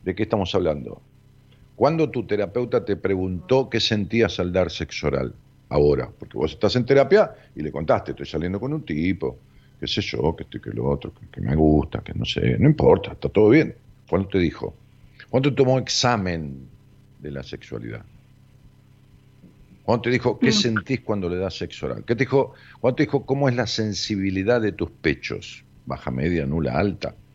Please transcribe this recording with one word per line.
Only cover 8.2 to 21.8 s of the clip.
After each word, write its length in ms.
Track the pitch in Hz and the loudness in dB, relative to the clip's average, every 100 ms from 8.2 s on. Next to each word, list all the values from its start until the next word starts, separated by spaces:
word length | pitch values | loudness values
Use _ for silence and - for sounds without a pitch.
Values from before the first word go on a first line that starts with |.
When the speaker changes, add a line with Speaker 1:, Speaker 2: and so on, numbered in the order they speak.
| 73 | -6
Speaker 1:
saliendo 340 | 78 87 98 | -4 -4 -4
con 120 | 127 | -6
un 120 | 156 | -6
tipo, 540 | - 76 87 87 65 - _ - _ _ | -4 -2 -2 -2 -4 -8 _ -20 _ _
qué 60 | - | -6
sé 140 | - | -4
yo, 340 | 98 57 71 87 | -4 -2 -2 -2
que 80 | |
esto 140 | - - | -10 -12
y 20 | |
que 100 | - | -10
lo 180 | 55 62 | -6 -2
otro, 240 | 71 - | -4 -6
que, 140 | - - | -16 -18
que 120 | - | -8
me 160 | 50 76 | -2 4
gusta, 440 | 78 76 71 - | 6 4 2 -6
que 120 | - | -8
no 100 | - | -8
sé", 320 | - - 62 62 | -4 0 0 4
no 100 | 139 | 4
importa, 440 | 147 131 - - | 6 6 6 2
está 160 | - - | -6 0
todo 220 | 98 107 | 4 6
bien. 240 | 147 - - - - - | 6 4 -6 -20 -20 -2
¿Cuándo 200 | 87 95 | -2 0
te 100 | 95 | 0
dijo? 360 | 82 - 53 - - - - - - | 0 -2 -10 -10 -20 -20 -20 -20 -2
¿Cuándo 260 | 123 139 | 0 0
tomó 240 | 131 131 131 | 2 4 4
examen 920 | 127 - 123 117 92 85 76 67 65 - _ - _ _ | 0 0 0 2 0 -4 -6 -12 -16 -20 _ -20 _ _
de 120 | 76 | -12
la 100 | 69 | -12
sexualidad? 640 | 65 - - 57 57 55 - - _ _ _ _ - _ _ _ _ - _ _ - _ - - | -12 -16 -12 -12 -10 -14 -16 -20 _ _ _ _ -20 _ _ _ _ -20 _ _ -20 _ -20 -10
¿Cuándo 200 | - 117 | 0 0
te 80 | 117 | 2
dijo 280 | 123 123 107 | 0 0 2
qué 80 | 135 | 2
Speaker 2:
Nunca. 140 | 107 | 2
Speaker 1:
sentís 400 | 120 107 - 127 | 0 -2 -2 -6
cuando 260 | - 104 90 | -2 -2 -2
le 80 | 90 | -2
das 180 | 95 - | -4 -6
sexo 280 | 90 - | -10 -8